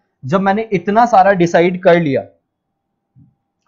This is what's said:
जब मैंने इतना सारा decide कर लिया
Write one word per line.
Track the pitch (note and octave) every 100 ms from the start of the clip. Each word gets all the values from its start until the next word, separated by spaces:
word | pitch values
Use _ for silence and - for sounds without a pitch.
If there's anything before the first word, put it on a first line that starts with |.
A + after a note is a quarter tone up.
| _ _
जब | B2+ F#3
मैंने | G3 G3 A3
इतना | F#3+ - G#3 A#3
सारा | A3 F#3+
decide | G3+ E3+ F3 F3 F3+
कर | - F3
लिया | D#3+ B2+ G2 _ _ _ _ _ _ _ _ _ _ _ _ _